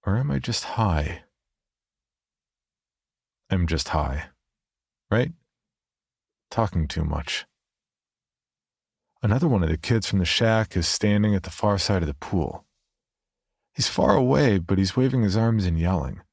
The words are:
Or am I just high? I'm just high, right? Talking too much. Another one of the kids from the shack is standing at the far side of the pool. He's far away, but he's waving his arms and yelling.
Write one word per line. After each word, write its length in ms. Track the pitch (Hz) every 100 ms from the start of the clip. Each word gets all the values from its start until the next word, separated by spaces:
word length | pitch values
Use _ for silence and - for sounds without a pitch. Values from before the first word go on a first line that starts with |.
Or 120 | - 104
am 160 | 139
I 80 | 139
just 240 | 123 117
high? 580 | - - 107 80 76 85 _ _ _ _ _ _ _ _ _ _ _ _ _ _ _ _ _ _ _ _ _ _ _
I'm 200 | 95 85
just 220 | 80 -
high, 400 | 80 71 69 - _ _ _ _ _ _ _ _
right? 200 | 110 147 170 _ _ _ _ _ _ _ _ _ _ _
Talking 380 | - 110 90 78
too 160 | -
much. 420 | 78 73 71 - - _ _ _ _ _ _ _ _ _ _ _ _ _ _ _ _ _
Another 240 | 113 113 165
one 160 | 113
of 60 | 80
the 100 | 82
kids 300 | - 117 -
from 100 | 95
the 60 |
shack 520 | 87 - 113 110 107 95
is 120 | 82
standing 480 | - 107 104 107 98
at 80 |
the 60 | -
far 280 | - 107 98
side 240 | - 98
of 60 | 80
the 60 |
pool. 520 | 71 - 92 76 - _ _ _ _ _ _ _ _ _ _ _
He's 140 | - 127
far 280 | - - 202
away, 420 | 127 135 143 101
but 200 | 87 95
he's 180 | 95 127
waving 260 | 131 127
his 140 | 107 101
arms 300 | 113 113 92
and 120 | 82
yelling. 440 | 85 92 65 - -